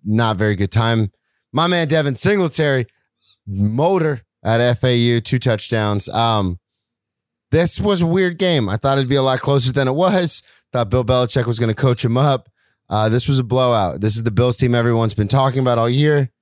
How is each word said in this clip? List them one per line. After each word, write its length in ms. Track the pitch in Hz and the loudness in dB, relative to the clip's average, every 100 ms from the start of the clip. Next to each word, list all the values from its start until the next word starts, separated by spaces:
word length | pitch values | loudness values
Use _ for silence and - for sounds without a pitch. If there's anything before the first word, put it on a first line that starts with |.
not 320 | 104 110 113 98 | -2 0 0 0
very 200 | 107 95 | 0 0
good 160 | 98 | -2
time. 400 | 117 113 113 104 _ _ _ _ | 0 0 0 -2 _ _ _ _
My 160 | 131 170 | -2 0
man 180 | 175 160 | 0 0
Devin 300 | 160 143 123 | 0 -2 -2
Singletary, 680 | 190 208 170 - 151 135 117 _ _ _ _ _ - | 0 0 0 0 0 0 -4 _ _ _ _ _ -10
motor 760 | 98 104 113 160 190 156 110 _ _ | -2 -2 0 0 2 0 -4 _ _
at 180 | - 117 | -2 2
F 240 | 120 117 | 2 2
A 120 | 131 120 | 2 2
U, 240 | 120 117 | 2 0
two 180 | - 127 | 0 -2
touchdowns. 680 | 123 107 - 113 104 101 - | 0 -2 -2 -2 0 -2 -2
Um, 500 | 110 117 110 95 87 _ _ _ _ _ _ _ _ _ | 0 0 2 -2 -6 _ _ _ _ _ _ _ _ _
this 300 | 156 170 - | 0 0 -2
was 220 | 202 190 | -2 0
a 40 | 170 | 0
weird 320 | 180 185 170 | 0 0 0
game. 300 | 185 160 104 | 0 0 0
I 80 | 107 | -2
thought 220 | 139 135 | 0 0
it'd 100 | 127 | 0
be 80 | 139 | 2
a 60 | |
lot 180 | 131 131 | 2 0
closer 320 | - 143 123 | 0 0 0
than 160 | 131 131 | 0 -2
it 60 | |
was. 480 | 139 185 202 175 - _ _ _ | 0 2 2 0 -4 _ _ _
Thought 180 | 123 113 | -4 0
Bill 140 | 123 | 0
Belichick 420 | 117 127 123 135 117 | 2 0 0 -2 -2
was 120 | 110 | -2
gonna 160 | 117 | -2
coach 300 | 110 135 120 | 0 0 0
him 120 | 120 120 | 0 2
up. 320 | 147 135 - _ _ _ _ | 2 0 -4 _ _ _ _
Uh, 200 | 107 110 | 0 2
this 200 | 120 135 | 0 0
was 100 | 135 | 0
a 60 | |
blowout. 560 | 120 123 127 117 92 73 | 0 0 2 2 0 -2
This 160 | 107 107 | -2 -2
is 60 | |
the 80 | 117 | -2
Bills 260 | 101 123 120 | 0 0 0
team 180 | 127 | 0
everyone's 400 | 120 117 117 113 | 2 2 0 0
been 140 | 110 101 | -2 0
talking 320 | 135 135 127 | 2 0 0
about 180 | 127 117 | 0 0
all 100 | 117 | 0
year. 400 | 127 151 147 131 _ | 0 2 2 -2 _